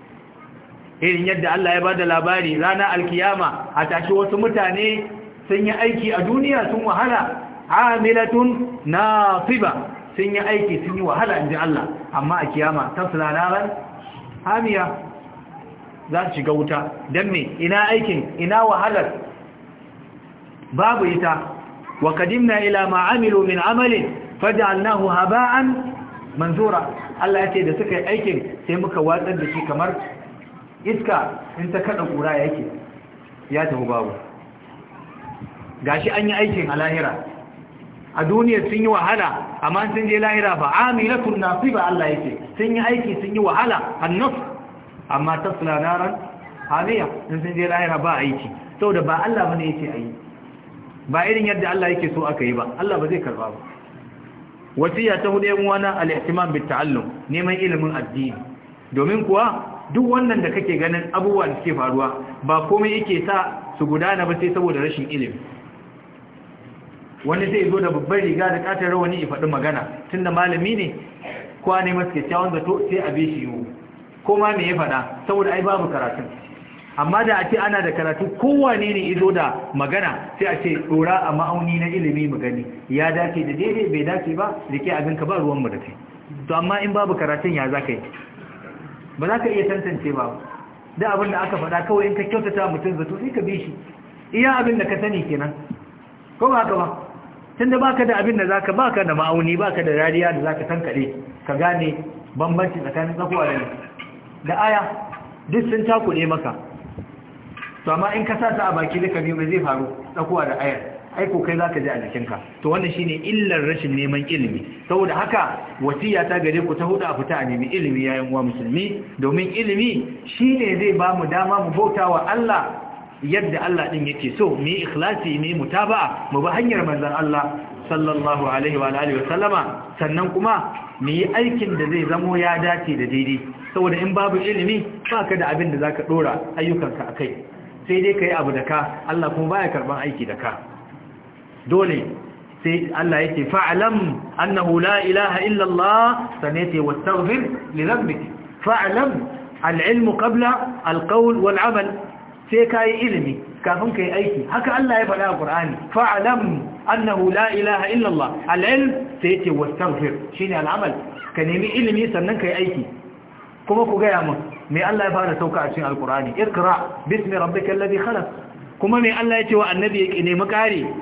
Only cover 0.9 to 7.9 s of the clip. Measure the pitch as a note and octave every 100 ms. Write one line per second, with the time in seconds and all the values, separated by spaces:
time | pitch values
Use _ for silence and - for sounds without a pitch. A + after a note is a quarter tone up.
0.9 | - E3+ F3 F3+ F#3 E3 F3 F3+ F3 F3+
1.9 | F3+ F3 E3 E3 F#3 E3+ D3+ F3 G3 G3
2.9 | F3+ F3 F3 F#3+ F#3+ E3 - - - D#3
3.9 | E3+ E3+ G3 G3 G3+ A3+ G#3+ F#3+ F#3+ G#3+
4.9 | G#3+ - - - - - G3 G#3 G#3+ A#3
5.9 | - G#3+ F#3 F3+ C4 C#4+ C4+ G3+ A3+ A3
6.9 | F3+ B3+ G3+ - - - - - F#3 A#3+